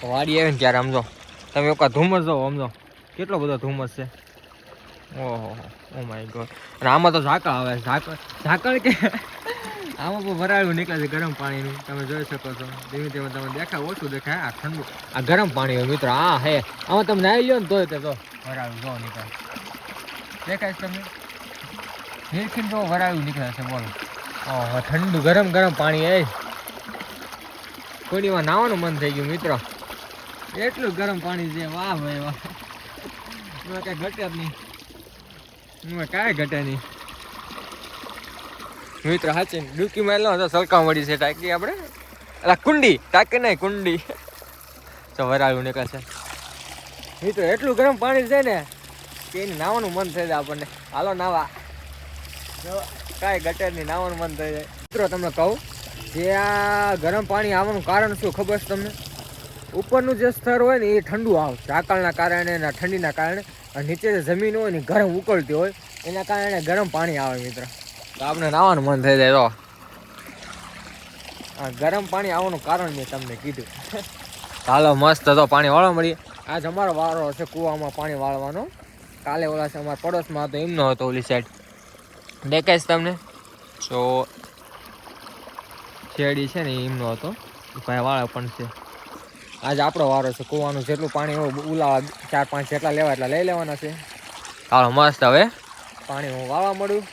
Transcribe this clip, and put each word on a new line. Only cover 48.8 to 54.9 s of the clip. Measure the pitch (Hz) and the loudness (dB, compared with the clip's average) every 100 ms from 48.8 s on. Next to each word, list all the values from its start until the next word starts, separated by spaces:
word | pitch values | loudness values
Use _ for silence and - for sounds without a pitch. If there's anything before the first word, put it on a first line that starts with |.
| - - - - - | -18 -18 -18 -16 -12
કે | 180 | -8
એને | 202 160 | -6 -2
નાહવાનું | 160 226 214 | 0 0 0
મન | 180 190 | -2 -2
થઈ | 160 170 | -2 0
જાય | 156 | 0
આપણને. | 143 151 143 - - | -2 -8 -8 -14 -8
હાલો | 143 185 | -2 -2
નાવા. | 185 180 175 151 - - - - - - - - - - - | 0 0 0 0 -8 -16 -16 -16 -16 -16 -14 -14 -14 -14 -12
જો | 170 196 - - - - | -8 -6 -8 -12 -14 -4
કાંઈ | 190 190 | 0 0
ઘટે | 165 170 190 | -2 -2 -2
નહીં, | 170 151 | -2 -4
નાહવાનું | 165 180 170 | -2 -2 -4
મન | 165 151 | -6 -4
થઈ | 156 | -6
જાય. | 151 151 - | -6 -10 -16
મિત્રો, | - | -8